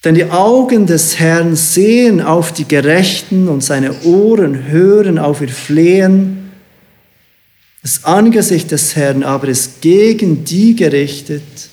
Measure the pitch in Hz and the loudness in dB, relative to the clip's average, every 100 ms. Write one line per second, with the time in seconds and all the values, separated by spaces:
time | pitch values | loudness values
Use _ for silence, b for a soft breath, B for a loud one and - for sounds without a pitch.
0 | 165 160 165 175 202 247 254 233 196 165 | 2 0 2 0 2 2 2 0 2 0
1 | - - 160 165 170 156 - 180 202 233 | -2 -2 0 0 0 -2 -2 0 2 2
2 | 247 190 151 165 165 - 143 147 143 165 | 2 0 0 -2 -2 -6 -2 0 2 2
3 | 185 - - 190 185 143 127 139 135 135 | 0 -4 -4 -2 0 -2 -4 -4 -4 -4
4 | 165 180 208 220 170 135 131 156 190 208 | 0 2 2 2 0 -2 -2 2 4 4
5 | 196 160 147 147 139 - - 147 170 185 | 2 0 -2 -4 -6 -10 -4 2 4 4
6 | 190 190 190 - - - _ _ _ _ | 4 2 0 -6 -14 -20 _ _ _ _
7 | _ _ _ _ _ _ _ _ 143 - | _ _ _ _ _ _ _ _ -10 -8
8 | - 180 226 226 196 175 - 151 - 160 | 0 2 4 2 0 -2 -2 -6 -4 -2
9 | 139 135 135 135 135 123 - - 160 185 | -2 -2 -2 -4 -4 -4 -6 -4 0 4
10 | 214 226 196 147 - 165 226 226 165 139 | 2 2 -2 -2 -4 0 2 2 2 0
11 | 143 - - 147 - - - | -4 -8 -12 -12 -12 -20 -20